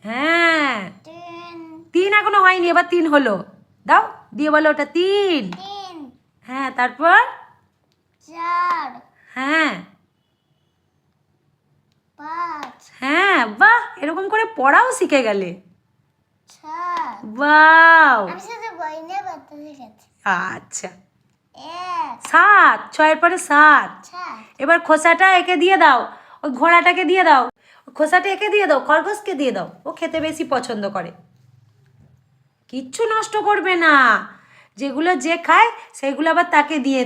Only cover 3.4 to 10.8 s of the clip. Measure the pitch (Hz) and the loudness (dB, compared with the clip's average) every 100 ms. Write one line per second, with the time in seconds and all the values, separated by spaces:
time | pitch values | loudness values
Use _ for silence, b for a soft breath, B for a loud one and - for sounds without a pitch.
3.4 | - _ _ _ - 330 440 - _ - | -8 _ _ _ 0 0 0 -10 _ -6
4.4 | 302 302 311 302 294 330 370 403 392 320 | 0 2 2 0 -4 -2 -2 0 0 -2
5.4 | 196 180 392 403 381 339 277 _ _ _ | -4 -12 -16 -16 -16 -18 -20 _ _ _
6.4 | - 262 269 254 247 247 320 392 508 - | -16 -10 -10 -4 -4 0 4 4 2 -6
7.4 | - _ _ _ _ _ _ _ _ 330 | -20 _ _ _ _ _ _ _ _ -12
8.4 | 339 349 359 349 285 247 _ _ _ - | -6 -4 -2 -4 -6 -14 _ _ _ -10
9.4 | 269 311 302 185 180 _ _ _ _ _ | -2 0 -2 -4 -14 _ _ _ _ _
10.4 | _ _ _ _ | _ _ _ _